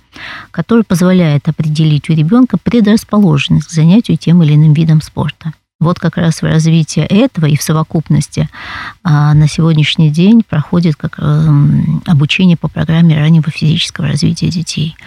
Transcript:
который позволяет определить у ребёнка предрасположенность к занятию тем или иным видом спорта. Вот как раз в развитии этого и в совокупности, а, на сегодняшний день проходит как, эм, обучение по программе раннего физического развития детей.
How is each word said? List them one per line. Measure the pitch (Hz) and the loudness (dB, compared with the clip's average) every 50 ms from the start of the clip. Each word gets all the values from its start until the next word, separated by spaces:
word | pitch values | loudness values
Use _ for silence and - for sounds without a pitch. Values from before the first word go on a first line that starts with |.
| - _ _ - - - - - - - | -10 _ _ -20 -18 -18 -18 -18 -20 -10
который | - - 160 - 226 233 214 | -8 -8 -4 0 0 0 0
позволяет | - 185 160 180 180 185 185 175 156 147 139 - 160 | 0 0 0 2 2 2 2 2 2 0 0 -2 -2
определить | 147 - - 156 151 156 160 156 151 139 - - | -4 -4 -4 -4 -2 0 0 2 0 0 0 -2
у | 165 | 0
ребёнка | 160 151 160 226 247 262 - - 175 | 0 0 2 2 2 2 2 0 -2
предрасположенность | - 180 226 240 202 202 220 220 - - 214 214 202 165 147 139 - - 160 156 151 - | -2 -2 0 2 2 2 2 0 0 -2 0 2 2 2 2 0 0 0 -2 -2 -2 -2
к | |
занятию | 170 160 151 165 185 240 - - 170 - | -2 0 2 4 4 2 2 0 -2 -2
тем | - 160 170 180 165 | 0 2 2 4 4
или | 147 151 | 4 4
иным | 147 156 160 147 | 4 4 4 4
видом | 156 160 160 156 156 | 2 2 2 2 0
спорта. | - - - - - 147 - _ - 160 147 _ _ _ _ _ 160 | 0 -4 -6 -6 -6 -6 -8 _ -12 -14 -14 _ _ _ _ _ -4
Вот | 170 180 - | -2 -2 -2
как | - 165 - | -4 -4 -4
раз | 175 175 165 160 - | -2 -2 -2 -2 -2
в | 165 | -4
развитии | 156 156 160 156 160 160 165 151 - - 165 151 | -2 0 0 0 2 2 0 0 -2 -2 -4 -2
этого | - 185 196 269 269 - 180 160 | 0 0 0 0 0 0 -2 0
и | 143 147 - | 0 0 0
в | |
совокупности, | - - 156 160 160 - - 165 - - - 147 - - - - 156 - - - - - - - - - - _ - | -2 -2 -2 -2 -2 -4 -4 -4 -2 -2 -2 -2 -2 -4 -6 -6 -6 -6 -8 -14 -18 -16 -14 -14 -14 -16 -16 _ -4
а, | 175 147 147 147 147 151 | -2 0 2 2 2 2
на | 151 156 147 | 2 2 2
сегодняшний | - - 160 165 160 151 147 - - - 160 151 | 0 0 0 0 0 0 0 0 0 0 0 0
день | 147 165 175 202 233 226 - - | 0 2 2 4 4 2 2 0
проходит | - 151 - - - 175 170 165 151 | -2 -6 -4 -2 -2 -2 0 0 -2
как, | - - - - - | -4 -8 -12 -10 -6
эм, | - 151 151 151 160 156 147 143 143 147 147 143 - - 160 - - | -4 -2 0 0 2 2 2 2 2 2 2 0 0 -2 -4 -4 -2
обучение | - 175 135 151 - - - 190 180 170 | 0 0 0 0 0 0 0 2 2 2
по | - - 160 | 0 -2 -6
программе | - 160 156 156 160 165 170 165 151 151 | -6 -6 -4 -2 0 2 2 2 2 2
раннего | 147 156 165 160 147 160 | 2 2 2 2 0 -2
физического | - - - 151 - - - - - - - - | -4 -4 -2 -2 -2 -2 -4 -6 -8 -8 -6 -4
развития | 123 143 - - 170 - - - | -4 -2 -2 -2 -2 -2 -4 -4
детей. | 165 180 165 - - 156 151 160 - - - | -4 -4 -6 -6 -6 -6 -6 -6 -8 -12 -18